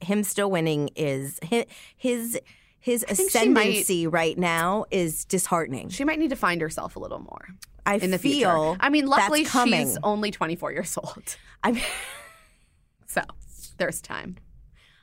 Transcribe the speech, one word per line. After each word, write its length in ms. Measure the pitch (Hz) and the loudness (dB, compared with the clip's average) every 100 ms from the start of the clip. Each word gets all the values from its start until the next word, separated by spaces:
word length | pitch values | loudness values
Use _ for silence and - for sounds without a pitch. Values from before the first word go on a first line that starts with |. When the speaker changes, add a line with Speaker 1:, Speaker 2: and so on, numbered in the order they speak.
Speaker 1:
him 220 | 170 208 | -2 0
still 280 | 202 - 202 | 0 -2 0
winning 400 | 180 160 147 147 - | 2 2 0 -2 -2
is, 420 | 151 135 139 - 165 | -2 -2 -4 -8 -2
hi-, 160 | 233 - - - _ | -2 -2 -8 -20 _
his, 420 | 254 240 233 - - - _ _ | -2 -2 -4 -8 -10 -20 _ _
his 280 | - 240 233 | -2 0 0
Speaker 2:
I 60 | |
think 160 | 202 370 | 0 2
she 180 | 240 220 | 4 6
might 120 | 240 208 | 6 4
Speaker 1:
ascendancy 380 | 202 180 175 165 | 2 2 0 2
right 300 | 165 165 170 | 2 2 2
now 480 | 175 165 175 208 - | 2 2 2 0 0
is 340 | 196 165 156 | 0 0 -2
disheartening. 640 | - 185 - 170 139 127 - | -2 -2 0 0 0 -6 -8
Speaker 2:
She 160 | 185 | -4
might 140 | 285 311 | -2 0
need 120 | 311 | 0
to 60 | 262 | 0
find 240 | 190 170 | 0 0
herself 360 | 160 - - - | -2 -6 -8 -10
a 20 | |
little 220 | - - | -10 -10
more 280 | - - - 190 - - 196 | -12 -16 -18 -20 -20 -6 0
Speaker 1:
I 80 | 196 | 2
Speaker 2:
in 140 | 185 | 2
the 80 | 180 | 2
Speaker 1:
feel 140 | 269 285 202 165 156 | 2 4 4 4 2
Speaker 2:
future. 60 | 185 | 2
I 60 | 269 | 4
mean, 160 | 302 269 | 4 4
luckily 380 | 269 202 208 | 4 4 2
Speaker 1:
that's 80 | - | 2
coming. 340 | 254 240 175 - | 4 4 4 2
Speaker 2:
she's 120 | - | 0
only 280 | 180 208 208 | 0 0 -2
twenty-four 420 | - 160 175 143 | -2 -4 -2 -4
years 260 | 143 175 - | -4 -6 -6
old. 380 | - - - - - - | -8 -10 -12 -14 -16 -4
Speaker 1:
I 100 | 208 | -2
mean 120 | 240 - - - - - - | 0 -2 -8 -12 -16 -20 -20
Speaker 2:
<laughs> 600 | - _ _ _ _ _ - | -20 _ _ _ _ _ -8
So 160 | - - - - - - - | -6 -6 -10 -18 -18 -12 -6
there's 240 | 170 160 | -4 -4
time. 340 | - - - 185 - - - - _ _ | -10 -12 -12 -14 -18 -20 -20 -20 _ _